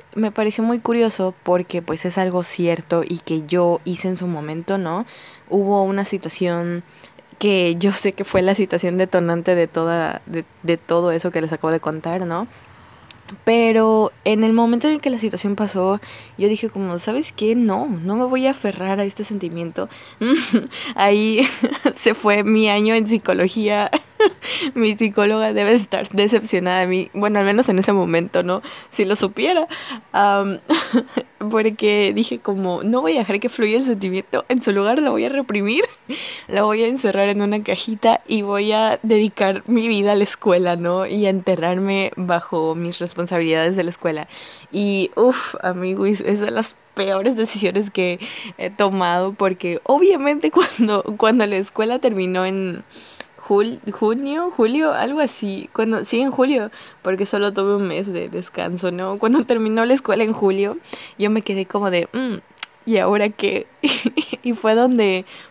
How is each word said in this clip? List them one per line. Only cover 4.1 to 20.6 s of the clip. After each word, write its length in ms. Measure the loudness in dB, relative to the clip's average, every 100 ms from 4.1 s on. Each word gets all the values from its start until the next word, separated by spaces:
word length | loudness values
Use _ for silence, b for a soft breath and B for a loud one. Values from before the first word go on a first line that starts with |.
| -4
su 120 | -4
momento, 500 | -6 -6 -8 -4 -4
¿no? 280 | -2 -4 -8 B B B -2
Hubo 340 | 0 2 2
una 220 | 2 0 -2
situación 800 | -6 -6 -4 -2 -2 -4 -6 B B B -20 -20 -2
que 360 | 2 4 2 2
yo 140 | 0
sé 220 | 0 -2
que 100 | -2
fue 180 | -2 2
la 140 | 2 2
situación 420 | 0 0 0 0
detonante 580 | 2 2 2 0 2 2
de 120 | 2
toda, 540 | 0 0 0 -2 -6 -8
de, 180 | -10 -10 _
de 140 | -2 -2
todo 340 | 2 2 2
eso 200 | 0 -2
que 100 | -2
les 100 | -2
acabo 200 | -2 0
de 80 | -2
contar, 460 | -2 -6 -6 -4 -4
¿no? 220 | -4 -6 B B B B B B -20 -20 -4
Pero 680 | 2 4 4 4 4 4 2 0
en 200 | 0 2
el 100 | 4
momento 340 | 4 4 2 2
en 60 |
el 80 | 0
que 80 | -2
la 100 | -2
situación 360 | -4 -4 -4 -2
pasó, 440 | -2 0 0 0 B B B -2
yo 100 | 0
dije 220 | 0 -2
como, 280 | -4 -6 -4
"¿Sabes 340 | -4 -4 -4
qué? 220 | -2 0 2
No, 320 | 2 0 -2
no 280 | -4 -2 -2
me 100 | 0
voy 220 | 0 0
a 40 |
aferrar 480 | 0 -4 -4 -2 -2
a 40 |
este 200 | -2 -6
sentimiento". 640 | -8 -6 -6 -6 -8 -8 -10 B B B
<laughs> 760 | 0 0 2 0